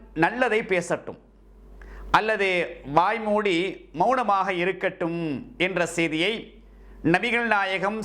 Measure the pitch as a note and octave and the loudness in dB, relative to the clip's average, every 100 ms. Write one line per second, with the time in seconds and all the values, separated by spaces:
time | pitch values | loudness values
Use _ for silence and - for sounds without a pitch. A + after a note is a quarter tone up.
0 | - D#3 E3+ A#3 B3+ G#3+ - F3+ F3 D#3 | -10 0 0 2 0 0 0 -2 -2 -6
1 | - F2 - _ - - - - - - | -6 -16 -20 _ -20 -20 -20 -20 -20 -18
2 | - F3 G#3+ G#3+ G3 F3+ E3 - C3 D3 | 0 2 2 2 2 0 -2 -6 -2 2
3 | F#3 A3+ G#3+ G#3 G#3 E3+ F#3 - - E3 | 2 0 0 0 2 0 -2 -6 -12 -2
4 | G#3 C4 A3 G3 F#3 F3+ F3 F#3 F#3+ - | 0 2 2 0 0 -2 -2 -2 -4 -4
5 | E3+ E3+ D#3+ B2+ - - F3+ F3+ E3 E3+ | -6 -4 -4 -6 -8 -4 -2 0 -2 -2
6 | E3 D#3 F#3 A3+ - - - - - - | -2 0 -2 -4 -10 -20 -20 -20 -20 -4
7 | D3 F3+ A#3 A#3 A#3 G#3 F#3+ F#3+ F#3+ A3 | 2 4 4 2 2 2 2 0 -2 -4